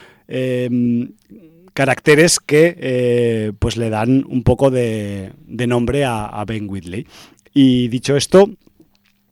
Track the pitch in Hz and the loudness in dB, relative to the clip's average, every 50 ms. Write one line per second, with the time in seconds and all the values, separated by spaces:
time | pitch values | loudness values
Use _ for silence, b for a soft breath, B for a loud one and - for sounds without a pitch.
0 | b b b b b - - 131 127 127 127 123 123 123 123 123 120 120 117 117 | b b b b b -10 -8 -6 -4 -4 -4 -4 -4 -2 -2 -2 -2 0 -2 -2
1 | 120 - - _ _ _ 104 220 - 156 165 165 180 185 - - 139 135 127 - | -4 -8 -12 _ _ _ -20 -20 -20 _ _ _ _ _ -4 -2 0 0 -2 0
2 | - 160 147 143 165 170 - - - - 147 151 160 175 170 - 139 131 127 123 | 2 4 4 6 6 4 2 0 -2 0 2 4 4 4 2 -2 -6 -4 -2 0
3 | 123 123 120 120 120 117 113 110 107 107 104 - - 120 104 113 117 113 110 107 | 0 0 2 2 0 0 0 -2 -4 -6 -6 -4 -4 -4 -4 -4 -4 -2 -2 -2
4 | 110 120 131 135 135 - - 127 117 - 123 - 139 135 127 127 120 113 110 107 | 0 2 2 2 0 -2 -4 -2 0 0 2 2 2 2 2 0 -2 -2 -4 -4
5 | 104 101 101 98 95 95 - - - - - 110 123 120 123 120 120 117 123 143 | -6 -8 -8 -10 -12 -14 -16 -20 -20 -14 -8 -6 -2 -2 0 0 0 -2 -2 -2
6 | 139 127 117 107 107 104 - 107 104 98 110 110 107 98 98 98 82 87 87 110 | -2 -2 -4 -4 -6 -8 -8 -10 -8 -8 -8 -8 -8 -10 -10 -12 -12 -10 -12 -12
7 | b b b b b b b b b _ - 143 135 131 127 123 123 117 113 127 | b b b b b b b b b _ 2 4 4 4 4 2 0 -2 -4 -4
8 | - - 139 139 - - - 185 202 196 190 - _ _ _ _ _ _ _ _ | -2 -2 -2 -2 0 4 4 4 4 4 0 -6 _ _ _ _ _ _ _ _
9 | _ _ _ _ _ _ | _ _ _ _ _ _